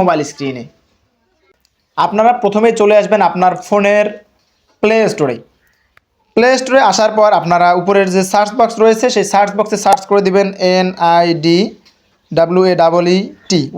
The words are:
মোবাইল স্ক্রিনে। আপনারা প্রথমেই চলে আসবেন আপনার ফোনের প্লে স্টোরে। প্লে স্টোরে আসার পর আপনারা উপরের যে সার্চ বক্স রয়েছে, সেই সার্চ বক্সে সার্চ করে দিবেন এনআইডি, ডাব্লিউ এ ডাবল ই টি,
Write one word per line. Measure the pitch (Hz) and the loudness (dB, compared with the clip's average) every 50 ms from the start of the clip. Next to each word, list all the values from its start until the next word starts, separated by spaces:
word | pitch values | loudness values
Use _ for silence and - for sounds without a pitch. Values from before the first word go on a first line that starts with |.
মোবাইল | 190 180 165 151 147 - | 0 0 0 -2 -4 -8
স্ক্রিনে। | - - 139 135 127 123 113 - _ _ _ _ _ _ _ _ _ _ _ _ _ _ _ _ _ _ _ _ _ _ _ _ _ | -10 -10 -10 -10 -10 -10 -14 -18 _ _ _ _ _ _ _ _ _ _ _ _ _ _ _ _ _ _ _ _ _ _ _ _ _
আপনারা | 147 165 175 202 214 220 240 247 247 214 | -4 -4 -2 -2 0 0 0 0 0 -2
প্রথমেই | 196 202 214 226 233 - 208 | -2 0 0 0 0 2 2
চলে | 208 202 214 208 | 2 2 4 2
আসবেন | 190 180 214 208 185 175 | 2 2 0 0 0 0
আপনার | 175 180 185 180 175 170 - | 0 0 0 0 0 -2 -4
ফোনের | - 208 208 196 202 208 208 214 214 - - - _ _ _ _ _ _ _ _ _ _ _ - | -2 -2 0 2 2 2 0 0 -2 -6 -12 -18 _ _ _ _ _ _ _ _ _ _ _ -2
প্লে | 214 220 226 214 175 - | 0 0 0 0 -2 -2
স্টোরে। | - 147 131 117 113 - _ _ _ _ _ _ _ _ _ _ _ _ _ _ _ _ _ _ | -2 -4 -4 -4 -8 -14 _ _ _ _ _ _ _ _ _ _ _ _ _ _ _ _ _ _
প্লে | 220 233 254 262 254 | 0 2 2 2 0
স্টোরে | 262 247 254 269 240 202 | -2 0 0 2 2 2
আসার | 185 - 214 214 208 214 | 2 0 0 0 2 2
পর | 214 214 202 170 | 2 2 2 0
আপনারা | 160 170 175 175 175 175 180 180 | 0 0 0 2 2 2 2 0
উপরের | 170 190 202 196 196 185 180 | 0 0 2 2 2 0 0
যে | 196 185 190 - | -2 -2 0 0
সার্চ | 208 208 208 220 254 | 0 0 0 0 0
বক্স | 233 220 - 202 220 | 0 0 0 2 2
রয়েছে, | 226 220 220 254 247 - | 2 2 2 0 -2 -2
সেই | 214 190 202 - | -2 -2 0 0
সার্চ | 196 202 196 196 208 | 0 0 0 -2 -4
বক্সে | 208 208 214 196 - | -4 -4 -4 -2 0
সার্চ | 196 196 - - - | 0 0 0 0 -2
করে | 202 202 190 190 | -2 0 0 0
দিবেন | 185 202 196 190 196 - 185 185 185 | 0 0 0 -2 -4 -4 -2 0 0
এনআইডি, | 185 180 185 185 - 170 170 170 170 175 170 170 165 151 170 170 180 220 - - - _ _ _ _ _ _ _ _ _ _ 151 160 | 0 0 -2 -4 -2 0 2 2 2 2 2 0 0 0 0 0 0 0 -2 -6 -12 _ _ _ _ _ _ _ _ _ _ -2 0
ডাব্লিউ | 165 165 180 185 185 185 | 0 2 2 2 2 2
এ | 180 170 165 | 2 2 2
ডাবল | 165 170 175 175 180 180 | 2 2 0 0 0 0
ই | 190 208 - - - _ - | -2 -2 -6 -12 -16 _ -4
টি, | 196 160 135 143 - | -2 -2 -2 -4 -2